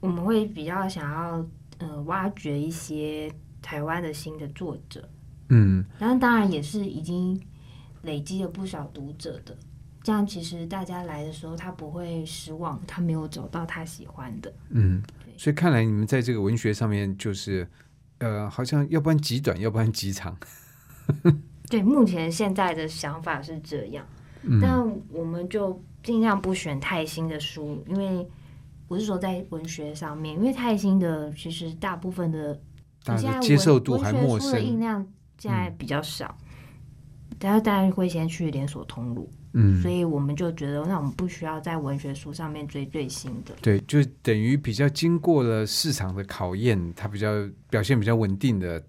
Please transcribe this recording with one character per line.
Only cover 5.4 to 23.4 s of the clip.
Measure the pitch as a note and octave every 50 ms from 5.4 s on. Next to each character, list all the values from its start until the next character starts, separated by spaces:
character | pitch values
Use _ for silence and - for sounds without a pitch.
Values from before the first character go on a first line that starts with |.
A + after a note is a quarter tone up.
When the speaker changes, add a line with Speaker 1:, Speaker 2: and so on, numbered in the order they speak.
| -
Speaker 2:
嗯。 | - B2+ A#2 G#2+ G2 F#2+ F#2 F#2+ - -
Speaker 1:
然 | - G#3 A3+
后 | B3+ B3+
当 | B3+ A#3+ A#3+
然 | A3+ G#3 F#3+
也 | F3 D3+
是 | C#3+ D3 - G#3 G3
已 | G3 - D#3+
经 | D#3+ E3 F3 F3 F3+ F#3 F#3 F#3+ - - - - - - - - - - - -
累 | - D#3+ D3+ C#3+
积 | C#3+ - F#3 F#3+ F#3+
了 | E3+
不 | E3 G3 F#3+
少 | F#3 F3+ D#3 C#3+ C3+ -
读 | C#3+ C#3 C#3+ D3
者 | - - D#3+ C3 B2 -
的， | - C#3 - - - - - - - - - -
这 | A3
样 | G#3+ G#3 G3+
其 | G3+ G#3 F3+ E3
实 | E3 E3+ E3+ E3
大 | E3 F#3+ F#3+ F#3
家 | F3+ F3+ F3 F3
来 | E3+ D#3 D3 D3+
的 | D#3
时 | D3+ - -
候 | D#3+ E3
他 | E3 E3+ F#3
不 | F3+ - D#3+ D3+
会 | D3+ F3 F3 E3+ E3+ E3 D#3
失 | D#3+ - - - D#3+
望， | D#3 D#3+ F3 D#3+ C#3+ - -
他 | - - F#3
没 | F3 E3+ D#3+
有 | D#3+ D#3
找 | D3+ D3+ D#3 -
到 | - - E3 E3
他 | E3 - E3+ E3
喜 | E3 - - -
欢 | - - - C3 B2+ G#2+ F#2+
的。 | - - - - - -
Speaker 2:
嗯， | - A#2+ G#2 F#2 F#2 F#2 G#2 - - - -
Speaker 1:
对。 | - -
Speaker 2:
所 | - - D3+
以 | D3
看 | D3 E3+ F3
来 | C#3+ A#2 A2+
你 | A2 G#2+
们 | G#2 G#2+
在 | G#2 C#3 C3
这 | A#2+ A#2+ B2
个 | G#2+
文 | G2 G2 A#2
学 | A2+ - A2 G#2
上 | G2+ A#2+ G#2+
面 | G#2 G2+ G2+ G2 F#2+
就 | G2 - A2+ G2
是， | F#2+ - G2+ G2 F#2 F2 E2+ - _ - - _ _ _ _ _
呃， | _ A#2+ A2+ G#2+ G#2 G#2 G#2
好 | - -
像 | B2+ B2+ D3+ D3 C#3+ C#3+
要 | D#3+ D#3+
不 | D3 D#3+
然 | D#3+
极 | D3+ D3+ - A#2 C3
短， | C#3+ - F2
要 | E2+ G2+ A2+
不 | G#2
然 | A2+ A2 A2
极 | G#2+ - - G2
长。 | F#2+ - - F2+ F#2 - - - - - - - - - - - - - - -
<laughs> | - - - F3 D3 - - - - - - -
Speaker 1:
对， | - A3
目 | F#3+ G#3+ C#4+ D4 A#3
前 | F#3+ F3+ E3+ D#3+ E3
现 | E3 - A3 G3 F#3+
在 | G3 F#3+ F3+ E3
的 | D#3+ D#3
想 | D#3 D#3+ - - D3 D3 E3 D#3
法 | E3 D#3 C3+